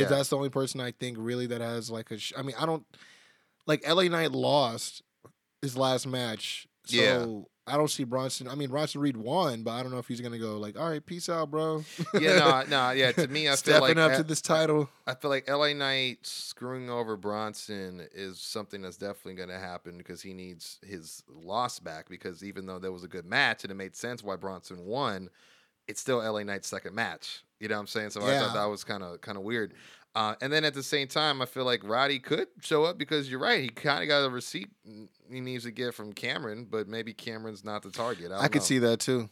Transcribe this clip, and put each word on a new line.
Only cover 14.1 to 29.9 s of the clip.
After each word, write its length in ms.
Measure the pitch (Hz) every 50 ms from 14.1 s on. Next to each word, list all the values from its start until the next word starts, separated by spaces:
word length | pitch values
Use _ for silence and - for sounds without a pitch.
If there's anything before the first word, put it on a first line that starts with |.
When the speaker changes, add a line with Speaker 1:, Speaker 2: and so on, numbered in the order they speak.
Speaker 2:
up 20 | 135
Speaker 1:
a-, 20 |
Speaker 2:
to 60 | 143 160
this 160 | 156 156 -
title. 480 | - - 165 160 160 156 151 151 143 - - _ _
Speaker 1:
I 80 | - 131
feel 160 | - - 143
like 140 | 139 135 -
L 180 | 131 143 143 151
A 80 | 147
Knight 540 | 147 143 139 135 135 135 131 127 117 - -
screwing 640 | - - - - - - - 120 123 131 127 127 123
over 260 | 120 120 113 110 110
Bronson 880 | 98 95 104 104 107 107 107 104 - - - 104 98 95 90 90 87 82 -
is 280 | - 95 98 95 90 87
something 420 | - - - 110 101 - - 98
that's 140 | 95 92 87
definitely 380 | - 101 101 98 - - 95 92
gonna 260 | 90 90 90 90 95
happen 360 | 95 90 87 87 - 87 87
because 240 | 90 87 - 90 82
he 120 | - 95 92
needs 460 | 92 92 92 87 82 - - - - -
his 380 | 98 101 85 80 78 - - - -
loss 500 | 65 78 82 90 101 117 123 120 - -
back. 300 | 87 85 78 78 - -
Because 340 | 90 - - 95 87 82
even 240 | 95 101 92 98 95
though 140 | 92 92 92
there 100 | 92 95
was 120 | 92 90 90
a 40 | 82
good 160 | 92 90 82
match 360 | 87 113 135 139 120 107 -
and 80 | - 98
it 60 | 95
made 180 | 98 95 92 -
sense 300 | - - 120 123 117 104
why 100 | 101 95
Bronson 500 | 85 95 98 95 87 - - 92 87 87
won, 460 | 98 117 139 143 117 98 92 92 90 - _ _ _ _ _ _ _ _ _ _
it's 140 | - 107 -
still 200 | - 135 127 120
L 160 | 110 113 107 104
A 40 | 104
Knight's 220 | 101 101 95 -
second 300 | - 101 95 - 92 95
match. 480 | 113 113 92 82 - - - - - - _ _ _
You 80 | 107 107
know 80 | 110
what 60 | 104
I'm 40 | 101
saying? 240 | - - 110 107 104
So 120 | - 104
I 100 | 101 131
Speaker 2:
Yeah. 80 | 135 139
Speaker 1:
thought 140 | 113 117 120
that 100 | 107 104
was 180 | 104 104 98
kinda, 360 | - - 107 98 92 87 87 -
kinda 180 | - 113 101 98
weird. 340 | 95 107 120 117 104 92 - - - -